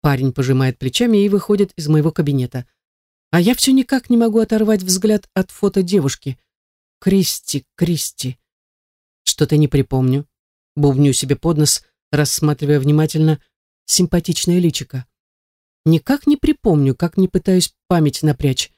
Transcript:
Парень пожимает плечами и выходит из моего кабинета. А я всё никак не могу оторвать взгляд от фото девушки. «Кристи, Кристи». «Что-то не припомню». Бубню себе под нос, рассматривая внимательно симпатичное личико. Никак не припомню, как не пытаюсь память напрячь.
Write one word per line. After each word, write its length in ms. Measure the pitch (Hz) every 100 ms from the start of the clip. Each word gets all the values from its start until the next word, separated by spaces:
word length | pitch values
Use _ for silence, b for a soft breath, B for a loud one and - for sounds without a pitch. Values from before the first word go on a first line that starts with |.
Парень 320 | 151 135 131
пожимает 440 | 127 127 131 131 -
плечами 460 | 127 - 240 214
и 60 | 202
выходит 420 | 196 - 208 196 -
из 100 | 151
моего 240 | 156 151
кабинета. 560 | - 147 139 123 127 - _ _ _ _ _ _
А 80 | 170
я 160 | 175 247
всё 160 | -
никак 380 | 262 247 262 -
не 80 | 240
могу 220 | 233 220
оторвать 440 | 220 220 214 214
взгляд 460 | 185 185 208 208 _
от 160 | - 185
фото 300 | - 196 196
девушки. 560 | 180 196 139 - - 127 _ _ _ _ _ _
«Кристи, 640 | - 196 180 - - 139 _ _
Кристи». 600 | 165 165 - - 127 - _ _ _ _ _ _ _ _
«Что-то 340 | - - 147 151
не 100 | 147
припомню». 600 | 143 135 131 131 135 147 _ _ _ _ -
Бубню 380 | 143 131 143
себе 220 | 127 131 143
под 220 | 165 151
нос, 260 | 151 - _ _ _
рассматривая 680 | 147 151 - 151 143 143 147
внимательно 600 | 139 151 156 156 156 151 _ _ _ _ -
симпатичное 760 | - 180 175 165 165 - 175
личико. 460 | 175 - 127 131 127 _ _ _ _ _ _ _ 156
Никак 400 | 160 - 277 -
не 100 | 294
припомню, 600 | - 294 220 151 135 131
как 220 | 170 -
не 100 | 185
пытаюсь 480 | 185 - 185 - _ _
память 360 | 175 151 -
напрячь. 480 | 156 139 143 131 -